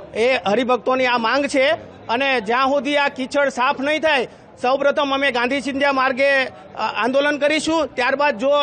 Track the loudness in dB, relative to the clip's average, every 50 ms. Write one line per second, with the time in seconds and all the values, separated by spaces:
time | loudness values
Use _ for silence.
0 | -16 -10 -4 0 0 2 0 0 0 0 0 0 2 2 0 0 0 0 0 0
1 | 2 0 0 0 0 0 0 0 0 0 0 2 2 2 0 -2 -6 -14 -20 -14
2 | -8 -4 -2 -2 0 0 0 -2 0 0 0 2 2 2 0 0 0 0 0 0
3 | 0 0 -2 -6 -8 -4 0 0 0 0 0 0 0 0 0 -2 -2 -2 -2 0
4 | 0 2 2 0 0 -4 -8 -18 -20 -20 -10 -4 -2 0 0 2 2 2 2 0
5 | 0 0 0 0 0 0 0 0 0 0 0 -2 -2 -4 -2 0 0 0 2 2
6 | 0 0 0 2 2 2 2 2 0 -2 -6 -14 -20 -14 -8 -6 -6 -4 -2 -2
7 | 0 0 2 2 2 2 0 0 0 0 0 0 0 0 0 0 0 -2 -2 -2
8 | 0 0 0 2 2 0 0 0 0 2 2 2